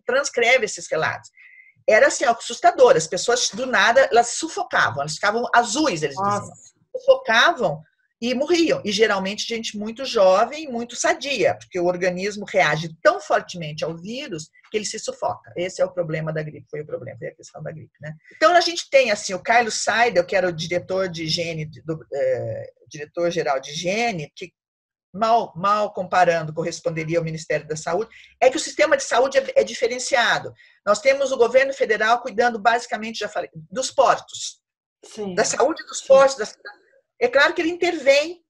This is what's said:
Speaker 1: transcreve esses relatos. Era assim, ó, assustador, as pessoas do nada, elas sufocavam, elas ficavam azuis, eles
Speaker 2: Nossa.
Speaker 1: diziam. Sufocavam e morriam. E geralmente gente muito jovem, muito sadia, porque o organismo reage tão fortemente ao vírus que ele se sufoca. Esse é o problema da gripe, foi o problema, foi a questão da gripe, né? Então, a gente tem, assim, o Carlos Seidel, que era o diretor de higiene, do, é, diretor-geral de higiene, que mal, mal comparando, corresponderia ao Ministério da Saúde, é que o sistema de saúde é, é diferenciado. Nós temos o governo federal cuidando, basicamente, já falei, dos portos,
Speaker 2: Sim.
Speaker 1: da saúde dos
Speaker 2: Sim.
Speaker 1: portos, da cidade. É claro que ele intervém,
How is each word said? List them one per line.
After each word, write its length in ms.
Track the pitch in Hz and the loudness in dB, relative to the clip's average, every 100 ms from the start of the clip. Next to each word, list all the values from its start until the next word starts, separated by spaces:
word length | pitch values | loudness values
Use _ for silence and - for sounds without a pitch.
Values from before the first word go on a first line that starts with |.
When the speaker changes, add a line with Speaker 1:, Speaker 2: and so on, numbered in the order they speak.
| - | -2
Speaker 1:
transcreve 580 | 262 285 - 233 254 | -2 -2 0 2 2
esses 240 | 208 - - | 0 -6 -6
relatos. 400 | 160 123 - - _ - - _ _ - | -2 -2 -4 -12 _ -20 -20 _ _ 4
Era 220 | 214 277 | 6 6
assim, 160 | - | 4
ó, 80 | 262 | 0
assustador, 640 | 233 - 240 349 359 247 160 | 0 -6 2 2 6 6 6
as 120 | 156 | 2
pessoas 420 | 180 - 247 - | -4 0 0 -2
do 120 | 202 262 | -4 -2
nada, 420 | 214 208 254 262 | 2 4 4 6
elas 200 | 226 233 | 4 2
sufocavam, 720 | - 320 403 359 214 120 120 | -4 -8 -8 -2 0 0 -2
elas 140 | 147 - | -6 -2
ficavam 280 | 202 226 233 | -2 -2 2
azuis, 500 | 233 220 254 302 170 | 2 2 0 0 0
eles 120 | 147 139 | -4 -2
Speaker 2:
Nossa. 240 | 202 202 | -2 -2
Speaker 1:
diziam. 160 | - - _ _ _ 508 | -6 -16 _ _ _ -2
Sufocavam 880 | 554 523 - 220 311 269 180 151 - _ _ _ | 4 4 4 4 4 2 -2 -4 -12 _ _ _
e 120 | 233 | -4
morriam. 480 | 247 302 339 311 170 | -2 0 2 2 0
E 80 | 202 | -2
geralmente 560 | 202 220 196 190 208 - | 2 2 2 -2 -6 -6
gente 300 | 226 226 208 | -8 -8 -8
muito 260 | 214 226 262 | -10 -8 -4
jovem, 640 | 233 190 190 226 302 302 | 4 6 6 2 -4 -8
muito 260 | 233 233 - | -8 -8 -2
sadia, 600 | 320 339 262 254 160 - | -2 -2 -4 0 0 -2
porque 240 | - 180 | -6 -2
o 60 | 175 | -2
organismo 600 | 180 185 180 202 208 185 | 0 -2 -2 -6 -8 -4
reage 440 | 196 156 156 170 160 | 0 2 0 -6 0
tão 200 | 311 392 | 0 0
fortemente 640 | - 220 - 175 151 156 | 0 -2 -2 -10 -10 -6
ao 120 | 156 165 | -8 -8
vírus 540 | 190 247 294 160 160 _ _ | -10 -10 -10 -12 -14 _ _
que 80 | 214 | -6
ele 80 | 208 | -6
se 140 | 220 | -8
sufoca. 520 | - - - - - 160 | -10 -6 -6 -8 -10 -8
Esse 260 | 180 190 | -6 -2
é 40 | 185 | -2
o 60 | |
problema 420 | 180 165 160 156 | -2 -4 -4 -4
da 100 | 156 | -6
gripe, 240 | 156 147 - | -8 -12 -12
foi 120 | 151 | -12
o 40 | 151 | -10
problema, 320 | 165 - 113 | -10 -12 -14
foi 120 | 147 | -14
a 60 | - | -14
questão 280 | - 165 | -20 -14
da 80 | 156 | -12
gripe, 220 | 156 - _ | -14 -18 _
né? 120 | 147 156 _ - | -16 -16 _ 0
Então, 180 | 311 | 4
a 80 | 349 | 4
gente 280 | 339 339 - | 2 -4 2
tem, 200 | 269 240 | 2 4
assim, 240 | 208 - | -2 -4
o 80 | 180 | -6
Carlos 340 | - 233 226 - | 2 2 2 -2
Seidel, 500 | - 214 240 175 170 | -2 2 2 2 0
que 100 | 196 | 0
era 120 | 180 | 0
o 40 | |
diretor 540 | 160 165 175 170 190 190 | -4 -4 -6 -2 -4 -4
de 160 | 165 | -4
higiene, 420 | 160 175 165 160 151 123 156 | -4 -4 -4 -6 -10 -12 -10
do, 200 | 160 - | -10 -8
é, 560 | 139 131 123 113 110 - _ _ | -4 -2 -2 -4 -8 -12 _ _
diretor-geral 720 | 151 147 175 170 170 147 135 | -16 -10 -4 -2 -2 -2 -4
de 120 | 139 | -6
higiene, 600 | 151 180 214 233 180 143 - | -8 -4 -2 -2 -4 -10 -14
que 160 | 180 _ _ _ _ _ _ | -18 _ _ _ _ _ _
mal, 400 | 185 226 233 185 160 | -4 2 2 0 -4
mal 380 | 196 208 208 | 0 0 0
comparando, 600 | 208 180 185 175 165 156 | -4 -2 4 4 2 -4
corresponderia 640 | 156 165 165 170 160 156 170 | -6 -6 -6 -6 -6 -2 -2
ao 60 | |
Ministério 440 | 165 160 - 151 147 | -2 -8 -4 -6 -4
da 80 | 151 | -8
Saúde, 360 | 175 180 220 - - _ | -4 -4 -6 -12 -20 _
é 100 | 254 | 2
que 80 | 311 | 2
o 20 | |
sistema 360 | - - 302 277 | -4 0 2 2
de 80 | |
saúde 340 | - 233 269 269 | 2 0 2 0
é, 160 | 269 - | 0 0
é 80 | |
diferenciado. 920 | 214 233 226 254 - 254 214 156 - - _ _ 202 | 0 -2 -4 -2 -2 0 2 0 -4 -16 _ _ -2
Nós 140 | 208 | 2
temos 320 | 269 277 269 | 4 2 0
o 60 | 262 | 2
governo 360 | 226 254 269 | 4 4 2
federal 480 | 269 220 214 220 240 | 0 0 2 2 2
cuidando, 380 | 254 202 240 226 | 0 0 0 2
basicamente, 600 | 226 240 - 214 220 226 | 0 0 -2 -8 -8 -8
já 100 | 208 | -8
falei, 200 | 202 - 160 - | -6 -10 -14 -12
dos 180 | 226 262 | -8 -2
portos, 720 | - 220 160 - - - - _ _ _ _ - | 4 4 2 -4 -12 -12 -14 _ _ _ _ -20
Speaker 2:
Sim. 280 | 220 196 | -10 -4
Speaker 1:
da 120 | 180 - | -2 0
saúde 380 | - 262 330 - | 2 0 -2 -10
dos 120 | - | -12
Speaker 2:
Sim. 80 | - | 6
Speaker 1:
portos, 300 | 269 269 - | 6 6 2
da 80 | 208 | -8
cidade. 320 | - - - _ _ _ _ | -12 -20 -20 _ _ _ _
É 60 | 247 | 0
claro 260 | 269 311 | 4 2
que 80 | 330 | 2
ele 100 | 320 | -4
intervém, 720 | 349 349 330 262 285 320 349 _ | 0 -2 2 4 4 2 -8 _